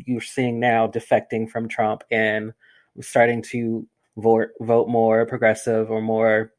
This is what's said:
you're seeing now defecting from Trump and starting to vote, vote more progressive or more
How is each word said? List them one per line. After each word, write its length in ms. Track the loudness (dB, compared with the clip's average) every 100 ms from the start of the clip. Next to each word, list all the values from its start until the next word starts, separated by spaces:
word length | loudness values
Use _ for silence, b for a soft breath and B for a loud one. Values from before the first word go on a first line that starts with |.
| -6
you're 140 | -6
seeing 400 | -4 -4 -2 0
now 260 | 2 2 0
defecting 640 | -2 0 0 0 -6 -4
from 180 | -6 -8
Trump 360 | -2 -2 -2 -4
and 400 | -2 0 -2 -6 -14 b b b -20
starting 420 | -2 2 2 2
to 460 | -6 -6 -4 -6 -8 _ _ -2
vote, 340 | 2 4 2 -4
vote 280 | 2 2 2
more 380 | 2 4 2 0
progressive 640 | 0 0 0 0 -2 -2
or 100 | -4
more 520 | -2 0 2 2 -2